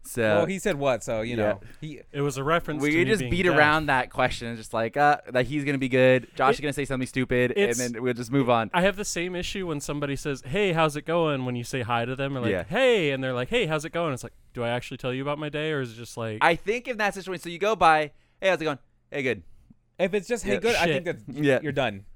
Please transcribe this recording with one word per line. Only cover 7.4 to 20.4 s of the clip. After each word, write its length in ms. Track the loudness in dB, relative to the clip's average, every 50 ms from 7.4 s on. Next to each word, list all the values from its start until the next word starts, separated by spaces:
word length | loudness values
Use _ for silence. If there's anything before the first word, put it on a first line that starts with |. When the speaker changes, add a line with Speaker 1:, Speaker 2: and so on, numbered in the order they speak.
| 2 2
Speaker 1:
and 180 | 2 2 2 2
Speaker 3:
it's, 80 | 2 0
Speaker 1:
then 240 | -2 -2 -4 -2
we'll 100 | -2 -2 -2
just 180 | -2 -4 0
move 180 | 0 2 4 4
on. 200 | 4 4 2 0 0
Speaker 3:
I 80 | 2
have 140 | 2 2 0
the 80 | -2 -8
same 320 | -6 -4 -4 -4 -4 -4
issue 320 | -6 -6 -6 -6 -6 -4 -4
when 100 | -6 -6
somebody 380 | -6 -6 -6 -4 -4 -4 -4
says, 260 | -4 -4 -6 -6 -6 -8
"Hey, 280 | -4 -2 0 0 2
how's 240 | 2 2 2 2 0
it 80 | -4 -4
going?" 380 | -2 0 2 2 2 0 0 -2
when 100 | -4 -4
you 80 | -6
say 200 | -6 -6 -6 -6
hi 220 | -2 0 0 0 0
to 100 | -2 -4
them, 200 | -4 -4 -4 -4
or 40 | -2
like, 100 | -2 -2
Speaker 1:
Yeah. 140 | -2 -2 -4
Speaker 3:
"Hey," 480 | -4 0 2 4 4 4 4 2 0
and 100 | 0 -2
they're 120 | -2 -2 -2
like, 160 | -2 -4 0
"Hey, 160 | 0 0 0
how's 180 | 0 -2 -4 -4
it 80 | -4
going?" 200 | -4 -2 -2 -2 -4
It's 100 | -6 -8
like, 80 | -14 -16 -20 _ -14
do 120 | _ -4 -2
I 60 | -2
actually 260 | -2 -2 -4 -8 -12
tell 180 | -8 -6 -4 -4
you 80 | -4
about 160 | -4 -4 -4 -4
my 100 | -6 -6
day, 220 | -4 -4 -4 -2
or 100 | -2 -4
is 120 | -4 -6
it 40 | -10
just 200 | -16 -16 -14 -10
like 220 | -8 -6 -6 -2 2
Speaker 1:
I 160 | 4 4 4
think 320 | 2 -2 -4 -4 -4 -4 -8
in 80 | -4
that 180 | -2 -2 -2 -2
situation, 260 | -4 -8 -8 -10 -8
so 100 | -8 -10
you 80 | -6 -2
go 160 | 0 0 2
by, 340 | 6 6 6 6 6 2 -2 -6 -20 _ _ _ _
"Hey, 80 | 2 2
how's 120 | 2 2
it 40 | 0
going?" 140 | -4 -4 -4 _ _ _ _ _ _
"Hey, 100 | -8 -4
good." 220 | -2 -2 -2 -2 -6 -18 -20 -20 -20 _ -20 _ _ _ _ -2
Speaker 2:
If 160 | 0 0 0
it's 120 | -2 -2
just, 180 | -2 -6 -4